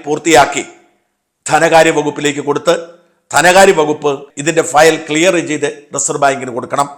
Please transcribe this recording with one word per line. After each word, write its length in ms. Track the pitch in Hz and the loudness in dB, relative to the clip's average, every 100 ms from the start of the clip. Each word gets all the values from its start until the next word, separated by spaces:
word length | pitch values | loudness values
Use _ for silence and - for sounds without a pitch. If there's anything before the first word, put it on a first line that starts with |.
| 143 | -6
പൂർത്തിയാക്കി 600 | 151 165 156 135 139 - - _ _ _ _ _ _ - | -4 2 4 4 -2 -10 -16 _ _ _ _ _ _ -4
ധനകാര്യ 420 | 156 165 160 160 151 | 0 2 4 4 2
വകുപ്പിലേക്ക് 440 | 143 147 147 143 139 | -4 -4 -6 -4 -4
കൊടുത്ത് 260 | 143 143 165 - - _ _ - | -4 -2 -4 -4 -20 _ _ -4
ധനകാര്യ 400 | 143 170 185 196 170 | 0 4 6 4 4
വകുപ്പ് 340 | 151 151 147 139 143 - | 0 -2 -4 -4 -10 -8
ഇതിന്റെ 220 | 147 165 131 | -4 -2 0
ഫയൽ 240 | 143 160 156 - | 4 4 2 -4
ക്ലിയർ 300 | 151 180 175 139 | 0 0 0 -4
ചെയ്ത് 180 | 147 143 - _ | -4 -6 -8 _
റിസർവ് 280 | 139 - 117 | -8 -6 0
ബാങ്കിന് 280 | 139 131 127 120 | 0 -2 -6 -10
കൊടുക്കണം. 320 | 123 139 135 | -6 -4 -4